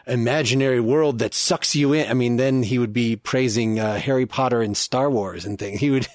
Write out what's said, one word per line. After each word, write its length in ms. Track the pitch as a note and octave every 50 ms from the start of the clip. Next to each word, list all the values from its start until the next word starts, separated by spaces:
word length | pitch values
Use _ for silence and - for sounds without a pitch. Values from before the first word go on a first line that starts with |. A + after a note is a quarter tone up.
| -
imaginary 760 | - B2 B2 A2+ A#2+ C3+ D#3 C#3+ A2 B2 C3+ C3+ C3+ B2+ A#2+
world 380 | A#2 A2 C3+ D#3 D#3 D3 C3 A2
that 140 | A2+ - -
sucks 420 | - - - F3+ D#3+ - - -
you 180 | D3 C#3+ C#3 D3
in. 140 | D#3 C#3+ G#2
I 40 | A#2
mean, 240 | B2+ B2 A#2+ A#2+ A#2+
then 240 | C3 C3+ C3+ C3
he 160 | B2 G2 B2+ B2
would 160 | A#2+ A2 G#2
be 220 | A#2+ A#2+ A#2 A2+
praising, 640 | G#2+ - - - C3 C3 B2 G#2 A#2 A2+ A2 G#2+ G#2+
uh, 180 | A2 G#2+ G#2 G2
Harry 300 | - C#3 C3+ B2+ B2+ A#2+
Potter 340 | - - C3 B2+ B2 A#2
and 160 | A2+ G#2+ G2+ -
Star 320 | - - - B2+ C3+ D3
Wars 340 | C3+ A2+ G2 F#2+ F2 F2 F2
and 120 | G2 G#2 F#2+
things. 220 | G#2 G2 G2+ G#2
He 100 | C#3+ D3
would, 180 | C3+ C3+ A#2+ - -